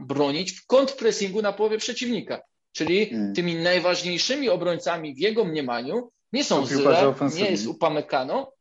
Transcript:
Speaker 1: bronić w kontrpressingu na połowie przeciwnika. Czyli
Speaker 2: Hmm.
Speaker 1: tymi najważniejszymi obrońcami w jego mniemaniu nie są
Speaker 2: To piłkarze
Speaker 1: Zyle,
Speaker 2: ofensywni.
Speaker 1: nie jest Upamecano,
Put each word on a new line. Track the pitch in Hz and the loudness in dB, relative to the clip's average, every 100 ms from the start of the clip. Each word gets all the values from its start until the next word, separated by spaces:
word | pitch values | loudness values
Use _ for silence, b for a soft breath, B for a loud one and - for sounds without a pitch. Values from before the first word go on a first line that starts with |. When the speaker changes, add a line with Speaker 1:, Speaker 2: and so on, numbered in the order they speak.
| 131 | -6
Speaker 1:
bronić | 139 143 147 185 | 0 0 0 -4
w | - - | -10 2
kontrpressingu | 254 269 - 226 - 196 190 | 4 4 2 0 0 -2 0
na | 208 | -2
połowie | 196 214 214 | 0 0 0
przeciwnika. | 214 233 240 220 123 127 - _ _ | -4 -4 -4 -4 -4 -10 -10 _ _
Czyli | - 160 180 214 | -4 0 2 2
Speaker 2:
Hmm. | - 104 | 0 -2
Speaker 1:
tymi | 101 175 | -2 -2
najważniejszymi | 165 170 180 175 175 180 170 - 277 262 | 0 2 4 4 0 -2 -2 -2 0 0
obrońcami | 180 170 - - 170 156 | 0 0 -2 -2 -4 -6
w | 131 | -2
jego | 190 220 | -2 0
mniemaniu | 196 156 131 120 127 214 247 _ _ | 0 -2 -2 -4 -4 -6 -8 _ _
nie | 247 | -4
są | 285 165 | 0 0
Speaker 2:
To | 135 | 2
piłkarze | 139 139 165 | 2 4 6
Speaker 1:
Zyle, | 185 | 4
Speaker 2:
ofensywni. | 131 143 156 | 2 -2 0
Speaker 1:
nie | 202 | 0
jest | 180 113 | 0 -2
Upamecano, | - 165 151 143 143 131 214 277 _ | 0 0 0 -2 -2 -2 -4 -6 _